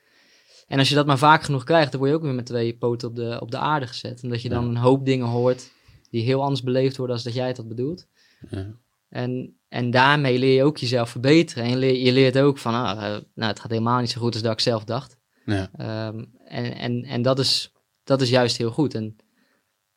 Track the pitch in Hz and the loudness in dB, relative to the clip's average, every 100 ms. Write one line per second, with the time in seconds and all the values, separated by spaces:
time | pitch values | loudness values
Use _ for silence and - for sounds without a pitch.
0 | _ _ _ _ _ _ - 139 135 143 | _ _ _ _ _ _ -4 2 4 4
1 | 147 135 151 156 - 135 - 165 147 135 | 2 4 6 4 4 -4 2 2 2 0
2 | 135 160 160 127 120 120 117 117 120 120 | 0 0 -2 -4 -4 -2 -2 -2 -4 -4
3 | 120 120 117 117 117 127 147 151 123 - | -6 -8 -8 -8 -8 -4 -2 -2 -4 -10
4 | - 120 127 117 120 120 120 117 123 135 | -12 -10 -6 -6 -4 -4 -2 2 4 4
5 | 135 131 120 120 123 127 - _ _ - | 2 0 0 0 2 0 -4 _ _ -20
6 | _ 117 113 135 139 139 123 127 131 131 | _ -4 0 0 0 -2 0 0 0 -2
7 | 127 120 123 120 127 123 113 113 131 180 | -4 -6 -6 -4 -4 -6 -10 -6 -6 -8
8 | - _ _ _ - 98 95 117 _ _ | -14 _ _ _ -14 -10 -10 -14 _ _
9 | _ 123 123 127 - _ _ 131 123 123 | _ -8 -6 -6 -10 _ _ -4 0 4
10 | 135 147 139 123 131 131 139 151 123 123 | 6 4 2 2 4 4 4 0 -2 0
11 | 117 - 127 160 170 120 117 127 131 127 | -2 0 4 4 4 -2 -2 0 2 2
12 | 127 127 135 131 143 139 120 117 120 107 | 4 6 6 6 4 2 0 -2 -2 -4
13 | 104 104 - - 110 101 - 113 113 123 | -4 -6 -10 -6 -4 -4 -6 -2 0 0
14 | 120 120 120 113 113 110 - 113 104 117 | 0 -2 -2 -2 -2 -2 -2 -2 -4 -8
15 | - _ _ _ - 101 92 - 117 110 | -8 _ _ _ -4 -4 -4 -10 -10 -8
16 | 110 110 127 _ - 120 120 127 123 120 | -8 -10 -14 _ -14 -8 -8 -6 -6 -6
17 | 123 127 123 131 127 - - _ _ _ | -6 -2 0 0 0 -2 -6 _ _ _
18 | - 135 131 127 120 - 117 117 139 117 | -2 0 4 4 2 0 -4 0 -2 -2
19 | 107 107 _ _ _ _ _ _ _ | -8 -10 _ _ _ _ _ _ _